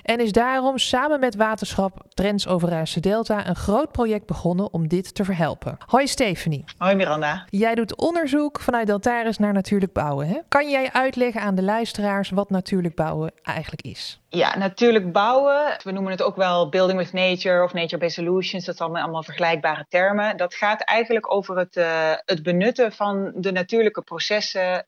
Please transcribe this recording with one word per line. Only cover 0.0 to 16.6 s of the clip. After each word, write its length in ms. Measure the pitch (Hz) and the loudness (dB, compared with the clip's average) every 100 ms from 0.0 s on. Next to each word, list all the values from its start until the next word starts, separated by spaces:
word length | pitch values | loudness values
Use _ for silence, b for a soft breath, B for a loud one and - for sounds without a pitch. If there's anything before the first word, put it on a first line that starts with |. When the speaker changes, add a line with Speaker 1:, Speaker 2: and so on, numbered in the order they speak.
Speaker 1:
en 160 | - 233 | -4 0
is 120 | 233 | 2
daarom 460 | 202 247 262 262 269 | 4 2 2 0 0
samen 420 | - 247 294 294 | 0 0 2 2
met 160 | 254 202 | 0 2
Waterschap 680 | 220 220 - - 196 - - | 0 0 -4 -2 -2 -4 -10
Drents 380 | - 196 202 - | -4 0 0 0
Overijsselse 520 | 185 170 165 160 - | 0 0 0 -2 -2
Delta 480 | 165 214 226 214 190 | 0 0 0 -2 -2
een 80 | 170 | -4
groot 360 | - 208 302 | 0 0 0
project 340 | - 233 208 - | -2 0 -2 -4
begonnen 480 | 170 170 180 208 | -4 0 0 -2
om 140 | 165 160 | -2 0
dit 280 | 175 190 - | -2 -2 -4
te 80 | |
verhelpen. 540 | 196 185 156 - - 123 - | -2 0 -2 -2 -8 -10 0
Hoi 220 | 247 277 | 2 2
Stefanie. 560 | - 233 170 - 143 - - | 2 0 0 -2 -4 -6 -4
Speaker 2:
Hoi 180 | 185 196 | 0 2
Miranda. 500 | 175 151 151 170 - | 2 0 -2 -4 -4
Speaker 1:
Jij 260 | 196 226 226 | 0 0 2
doet 200 | 226 - | -2 -2
onderzoek 640 | 311 339 302 285 294 - | 0 0 2 2 0 -2
vanuit 280 | - 240 220 | -2 0 0
Deltares 500 | 202 247 240 226 214 | 0 0 0 -2 0
naar 160 | 208 | 0
natuurlijk 400 | 202 190 202 185 | 0 0 0 0
bouwen, 340 | - 147 139 147 | 0 -2 -2 -2
hè? 100 | 247 - | -4 0
Kan 220 | 285 294 | 0 2
jij 220 | 277 262 | 0 0
uitleggen 500 | 247 262 254 247 226 | 0 0 2 0 0
aan 140 | 208 190 | 0 0
de 80 | |
luisteraars 640 | 190 220 233 - 208 196 196 | 2 0 -2 -2 -2 -2 -2
wat 200 | 185 202 | -2 0
natuurlijk 460 | 190 185 190 175 160 | -2 0 -2 -2 -2
bouwen 360 | 156 156 160 - | -2 -2 -6 -8
eigenlijk 380 | - 160 156 - | -8 -8 -8 -12
is? 400 | 123 - - - _ 175 | -12 -12 -14 -16 _ 0
Speaker 2:
Ja, 220 | 147 - | 0 2
natuurlijk 540 | 196 185 240 220 180 | -2 2 4 4 2
bouwen, 680 | 170 208 262 277 277 294 - | 2 4 4 4 2 0 -2
we 80 | 196 | -6
noemen 200 | 190 190 | -4 -4
het 100 | 190 | -2
ook 140 | 196 190 | -2 0
wel 340 | 185 175 | 2 2